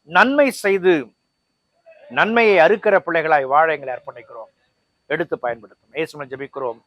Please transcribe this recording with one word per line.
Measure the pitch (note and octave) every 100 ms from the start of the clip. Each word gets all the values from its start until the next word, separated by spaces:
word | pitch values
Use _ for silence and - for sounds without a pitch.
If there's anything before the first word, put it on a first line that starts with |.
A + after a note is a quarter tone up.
நன்மை | - F3 A3+ C#4+ C#4
செய்து | - G3+ G3 F3+ D#3 A2+ _ _ _ _ _ _ _ - - -
நன்மையை | B2 F#3+ A#3 A3 F#3
அறுக்கிற | D#3+ G#3 G#3+ F#3+
பிள்ளைகளாய் | E3+ E3 D#3 D3+
வாழ | C3 C#3+ D#3+
எங்களை | D3 C3+
அர்ப்பணிக்கிறோம். | B2 - B2 A#2 A#2+ A2 _ _ _ _ _
எடுத்து | _ D#3 E3 D3+
பயன்படுத்தும். | B2 A#2 G#2 _ _
இயேசுவின் | C#3 D#3+ D3 C3+
ஜெபிக்கிறோம். | C3 C#3 C#3 B2+ A#2